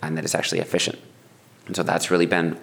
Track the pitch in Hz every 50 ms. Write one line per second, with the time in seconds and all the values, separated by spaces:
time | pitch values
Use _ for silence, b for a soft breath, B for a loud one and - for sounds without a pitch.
0 | - 78 80 80 78 - - 85 - - 85 87 - - - 90 - - - -
1 | - - - - - - - - _ _ - - - - 90 85 82 - 85 85
2 | - - 92 87 87 82 90 87 85 82 76 -